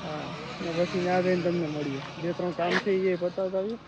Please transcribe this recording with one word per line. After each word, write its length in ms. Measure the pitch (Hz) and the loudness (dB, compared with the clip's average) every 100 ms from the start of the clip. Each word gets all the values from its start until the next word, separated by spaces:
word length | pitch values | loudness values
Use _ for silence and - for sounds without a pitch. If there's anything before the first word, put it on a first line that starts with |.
હા, 180 | 170 151 139 - - - | -6 -8 -8 -10 -10 -6
ને 220 | 180 165 | -4 0
પછી 200 | 175 190 | 2 2
ત્યાં 200 | 175 180 | 2 4
જઈને 180 | 180 180 | 4 4
તમને 260 | 175 175 160 | 2 2 0
મળીએ. 340 | 151 147 135 139 - | -2 -2 -4 -8 -6
બે 100 | 160 | -4
ત્રણ 180 | 170 180 | -2 -2
કામ 200 | 160 175 | 0 2
છે 200 | 185 208 | 2 2
એ 240 | 190 190 180 | 2 4 2
પતાવતા 420 | 175 175 190 190 | 0 0 -2 0
આવીએ 200 | 202 233 | -2 -6